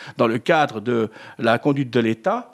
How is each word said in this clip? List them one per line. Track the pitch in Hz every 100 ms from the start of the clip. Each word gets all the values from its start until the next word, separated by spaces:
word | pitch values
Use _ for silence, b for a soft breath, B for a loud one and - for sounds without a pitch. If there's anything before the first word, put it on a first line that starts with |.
| B -
dans | 117
le | 117
cadre | - 165 143 113
de | 110 117 107 B B -
la | 113 117
conduite | 147 139 127
de | 123
l'État | 113 110 190 240 247